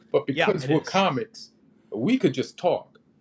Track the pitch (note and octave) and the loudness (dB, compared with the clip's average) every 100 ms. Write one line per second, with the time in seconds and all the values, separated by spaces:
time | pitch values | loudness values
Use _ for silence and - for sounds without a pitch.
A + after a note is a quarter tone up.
0 | _ C#3+ C#3+ C3+ D#3+ F3+ C3+ D3+ - F#3 | _ -2 0 0 0 0 0 0 2 2
1 | F#3+ C3 A2 - - _ _ _ _ G#2+ | 2 0 -6 -12 -20 _ _ _ _ -4
2 | C3+ C4 D#3+ C3 - - F3 B2 - _ | 0 2 2 0 -6 -2 -2 -2 -6 _
3 | _ _ | _ _